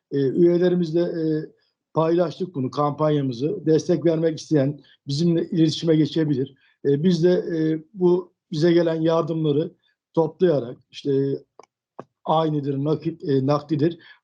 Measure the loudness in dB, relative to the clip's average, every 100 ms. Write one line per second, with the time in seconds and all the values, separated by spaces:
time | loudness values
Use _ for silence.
0 | -6 -2 0 4 4 4 2 0 0 -2
1 | -2 -2 -2 -4 -6 _ _ _ _ -2
2 | 0 2 0 -4 -8 -6 -6 -2 -2 0
3 | 0 0 -2 -4 -6 -2 0 2 2 0
4 | 0 0 -2 -4 -2 0 0 -4 _ _
5 | -8 -2 0 0 0 2 0 0 2 2
6 | 2 0 0 -2 -4 _ _ _ -2 2
7 | 2 2 2 2 -2 -2 -2 -4 -8 0
8 | 2 2 -4 _ -10 0 2 4 2 0
9 | 0 0 0 -2 0 0 -2 -8 _ _
10 | _ -2 -2 2 2 2 -2 -12 _ -10
11 | -2 0 0 -4 _ _ -20 _ _ -20
12 | -20 _ -2 0 0 -2 -4 -4 -2 -2
13 | -4 -6 -2 0 0 -2 -2 -2 -2 -2
14 | -18 -18